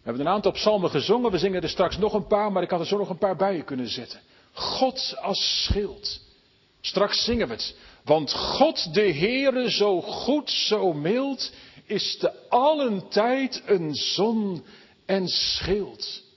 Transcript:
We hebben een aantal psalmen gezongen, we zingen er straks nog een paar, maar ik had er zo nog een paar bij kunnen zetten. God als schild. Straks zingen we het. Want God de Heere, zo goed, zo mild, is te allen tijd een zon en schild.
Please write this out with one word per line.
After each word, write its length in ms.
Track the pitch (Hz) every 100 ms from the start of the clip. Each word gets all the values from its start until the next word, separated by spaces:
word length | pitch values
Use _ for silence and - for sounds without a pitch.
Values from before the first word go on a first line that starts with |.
We 60 | -
hebben 200 | 120 147
een 60 |
aantal 200 | 185 180
psalmen 380 | - 214 214 175
gezongen, 400 | 151 131 226 247
we 80 | 180
zingen 240 | 190 185
er 60 | 165
straks 300 | - 175 -
nog 140 | 208
een 140 | 214 -
paar, 260 | 208 208
maar 100 | 185
ik 80 | 175
had 100 | 180
er 60 | 165
zo 120 | 202
nog 120 | 196
een 80 | 170
paar 180 | 202 175
bij 260 | 196 185
kunnen 260 | - 135 120
zetten. 320 | - 113 - _ _ _
God 640 | - - - 262 254 - -
als 440 | 196 190 - -
schild. 560 | - 196 202 - - - _ _ _ _ _ _
Straks 440 | - - 202 -
zingen 240 | - 240 165
we 60 |
het. 220 | 110 - - - -
Want 280 | - 151 143
God 600 | - - - 302 - 180
de 180 | 156 208
Heere, 580 | 143 190 254 277 254 240
zo 300 | - 208 185
goed, 500 | - - - 294 -
zo 420 | - - 208 190
mild, 600 | 151 151 233 277 269 - - - -
is 320 | _ 208 - -
te 320 | - - -
allen 600 | 247 277 311 269 202 -
tijd 540 | 202 226 262 262 - -
een 280 | 196 160
zon 720 | 131 - - 208 226 202 170 - - - _ -
en 220 | 190 175
schild. 1000 | - - - 165 208 170 107 - - _